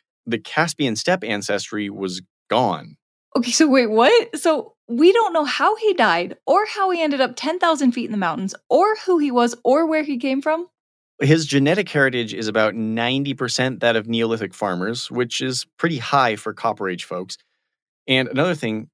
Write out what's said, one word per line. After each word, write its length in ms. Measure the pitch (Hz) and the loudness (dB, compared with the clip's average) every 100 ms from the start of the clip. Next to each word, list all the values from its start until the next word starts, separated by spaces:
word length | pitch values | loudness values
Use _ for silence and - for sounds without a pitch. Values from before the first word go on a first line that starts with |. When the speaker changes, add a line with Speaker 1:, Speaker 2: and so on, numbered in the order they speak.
| _ _ - | _ _ -6
Speaker 1:
the 120 | 113 | -6
Caspian 600 | - - 165 - 135 107 | -4 -4 -2 -2 -2 -2
steppe 260 | - 185 | -2 -2
ancestry 640 | 110 104 92 101 - 107 101 | -2 -6 -4 -4 -4 -6 -6
was 320 | 101 95 90 - _ - | -6 -6 -8 -14 _ -2
gone. 480 | 110 117 80 - - _ _ _ 269 | 0 0 -2 -8 -20 _ _ _ -6
Speaker 2:
Okay, 140 | 240 | -2
so 180 | - 311 | 2 4
wait, 200 | 269 226 | 4 4
what? 480 | 220 262 466 - - | 4 6 4 2 -2
So 360 | 339 302 - _ - | 0 0 -2 _ -6
we 240 | 233 339 | 4 6
don't 180 | 466 427 | 6 4
know 140 | 330 285 | 0 -2
how 320 | - 330 440 | 0 0 2
he 160 | 440 | 0
died, 440 | 359 214 170 175 - - | 2 2 2 -2 -8 0
or 200 | 359 427 | 2 2
how 240 | 415 381 | -2 -2
he 120 | 339 | 0
ended 200 | 311 277 | 0 0
up 120 | 254 247 | -2 -2
ten 220 | 277 359 | -6 0
thousand 340 | 339 302 269 | 0 2 0
feet 120 | 240 - | 0 -4
in 60 | |
the 60 | 208 | -4
mountains, 360 | 175 160 190 - - | -4 -4 -6 -8 0
or 280 | 269 403 440 - | 2 4 0 0
who 140 | 349 | 0
he 120 | 294 | 2
was, 240 | 247 240 233 | 2 0 0
or 240 | 240 285 320 | 2 2 2
where 160 | 311 | 0
he 160 | 294 254 | -2 -4
came 220 | 277 269 | -2 -2
from? 260 | 302 320 349 _ _ _ _ - | -2 -4 -4 _ _ _ _ -2
Speaker 1:
His 240 | 139 160 147 | 4 4 4
genetic 420 | 139 143 185 185 | 2 2 2 0
heritage 460 | 151 135 123 110 | 2 2 0 -6
is 160 | 113 110 | -4 -2
about 260 | 110 110 113 | 0 0 0
ninety 580 | 110 113 120 135 139 | -4 -2 -2 -2 -2
percent 460 | 131 123 - 127 110 | -4 -4 -2 -2 0
that 160 | 120 113 | 0 0
of 140 | 110 | -2
Neolithic 440 | 117 113 113 98 | -2 0 -2 -4
farmers, 560 | - 104 90 98 123 - | -4 -4 -2 -4 -6 -8
which 300 | 120 120 - | -4 -4 -4
is 260 | 131 127 - - | -6 -6 -8 -4
pretty 220 | 170 143 | -4 -4
high 360 | 113 143 123 107 | 0 2 2 -2
for 180 | 107 | -8
Copper 360 | 98 117 104 98 | -4 -4 -2 -4
Age 160 | 87 - | -6 -8
folks. 320 | 90 92 - _ _ _ _ _ _ - | -10 -10 -16 _ _ _ _ _ _ -2
And 200 | 131 120 | 0 0
another 280 | 131 175 160 | 0 0 0
thing, 340 | 117 110 113 | -4 -4 -8